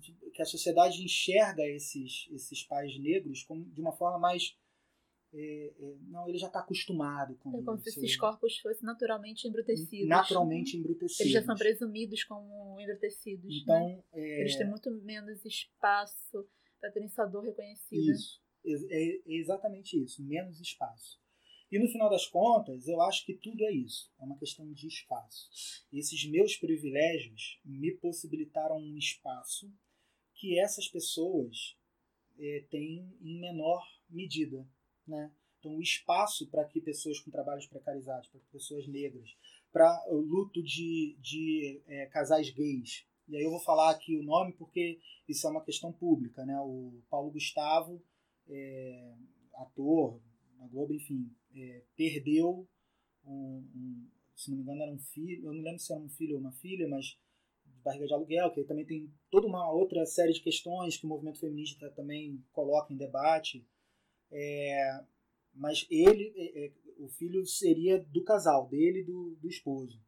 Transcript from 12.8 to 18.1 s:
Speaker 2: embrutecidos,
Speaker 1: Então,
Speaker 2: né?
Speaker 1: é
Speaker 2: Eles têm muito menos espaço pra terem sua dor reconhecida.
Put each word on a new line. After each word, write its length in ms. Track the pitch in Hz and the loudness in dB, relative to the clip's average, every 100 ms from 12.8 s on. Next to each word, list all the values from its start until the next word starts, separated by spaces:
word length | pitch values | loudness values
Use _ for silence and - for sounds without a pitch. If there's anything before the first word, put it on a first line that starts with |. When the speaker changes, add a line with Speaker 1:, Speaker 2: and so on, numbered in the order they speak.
Speaker 2:
embrutecidos, 800 | 208 202 202 - 220 190 180 147 | -8 -4 -4 -4 -8 -10 -8 -4
Speaker 1:
Então, 260 | 147 165 175 | 6 6 6
Speaker 2:
né? 160 | 185 - | -2 -12
Speaker 1:
é 280 | 165 156 147 | -10 -6 -2
Speaker 2:
Eles 160 | 143 269 | 0 0
têm 100 | 202 | -2
muito 220 | 214 254 | -2 -4
menos 520 | 220 202 214 208 208 220 | -6 -8 -12 -12 -12 -10
espaço 1000 | - - _ 208 202 208 - - 202 202 _ _ _ | -10 -10 _ 2 4 2 -8 -10 -10 -10 _ _ _
pra 100 | 208 | -8
terem 160 | 202 208 | -6 -4
sua 160 | - 202 | -2 -2
dor 180 | 202 220 | -2 -6
reconhecida. 680 | 202 208 214 - 160 156 | -8 -10 -14 -6 2 4